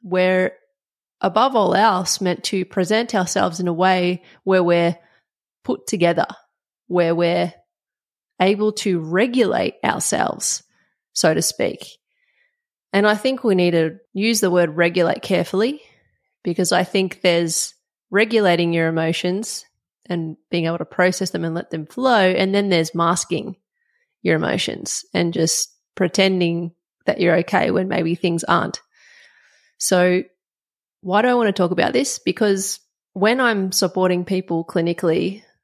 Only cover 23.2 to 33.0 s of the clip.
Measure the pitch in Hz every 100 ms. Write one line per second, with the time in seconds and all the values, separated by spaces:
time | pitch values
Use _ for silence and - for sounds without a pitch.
23.2 | - 165 - 180 _ _ _ _ _ _
24.2 | - 160 165 - - - - - - 185
25.2 | 170 170 160 - - _ _ - 180 -
26.2 | 190 190 170 170 170 _ _ _ - -
27.2 | 175 170 170 190 - 180 185 196 165 170
28.2 | 180 170 - 175 - - _ _ _ -
29.2 | - _ _ _ _ _ - 185 180 180
30.2 | - _ _ _ _ _ _ _ 185 196
31.2 | 240 247 220 196 175 185 - - 277 -
32.2 | - 180 208 196 190 - _ _